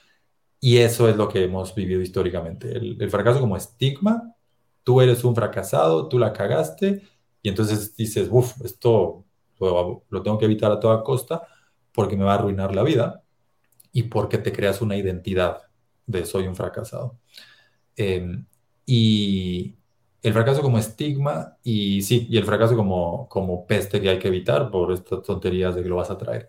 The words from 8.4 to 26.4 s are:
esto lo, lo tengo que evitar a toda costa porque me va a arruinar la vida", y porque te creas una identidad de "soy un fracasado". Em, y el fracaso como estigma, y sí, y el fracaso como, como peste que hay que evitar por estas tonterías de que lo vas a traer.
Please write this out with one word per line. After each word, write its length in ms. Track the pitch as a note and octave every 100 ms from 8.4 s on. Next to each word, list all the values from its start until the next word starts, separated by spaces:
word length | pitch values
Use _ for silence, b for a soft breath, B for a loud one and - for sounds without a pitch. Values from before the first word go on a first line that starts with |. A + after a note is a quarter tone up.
| B2 -
esto 640 | A#2 - A#2+ A2 E2+ E2+ _ _ _ _
lo, 440 | F#2+ F2 F2+ - _
lo 140 | F#2+
tengo 140 | G2+ G#2+
que 80 | A2
evitar 260 | G#2+ B2+
a 80 | G#2
toda 240 | A2+ A2+
costa 400 | - B2+ - - B B B B _
porque 220 | - G2 G2
me 60 |
va 100 | G2
a 20 | G2+
arruinar 380 | G2+ F#2+ F#2+ F#2+
la 80 |
vida", 400 | C3 C3+ F3+ - _ _ _ _ _ _ _
y 120 | -
porque 340 | A2+ A2 G#2 A2
te 160 | G2+
creas 280 | - G2+ F#2+
una 160 | A2 G2+
identidad 640 | F#2+ F2+ - F#2 F2 - _ _ _ _ -
de 180 | F#2+ E2+
"soy 220 | G2 F#2
un 80 | F2+
fracasado". 640 | F2+ G#2+ A2+ - B2+ - _ B B B B B _ -
Em, 500 | G2+ F#2 F2+ F2+ - _ _ _ -
y 920 | A#2+ A2 G#2+ G2+ F#2+ F#2 F2+ F#2 - _ _ _ _
el 120 | A2+
fracaso 280 | G#2+ A#2 C#3
como 160 | C#3 A#2
estigma, 800 | G#2+ - D3+ C3+ D3 D#3+ - _
y 380 | B2+ G#2+ G2+ G2
sí, 240 | G2 A#2+ A#2
y 80 | A2+
el 80 | F#2+
fracaso 300 | G#2 A2+ A#2+
como, 500 | G2 F2+ E2+ E2+ -
como 380 | G2+ F#2 F2+ -
peste 340 | G#2 - G2+
que 80 | F#2+
hay 100 | F#2
que 100 | G2+
evitar 420 | F#2 - - A#2+
por 200 | G2 F2
estas 300 | F2+ - F#2+
tonterías 520 | - F2+ F#2+ F2+ F#2 F2+
de 80 |
que 60 | F2+
lo 80 | F2
vas 120 | F2
a 60 | G2
traer. 300 | A#2 A2+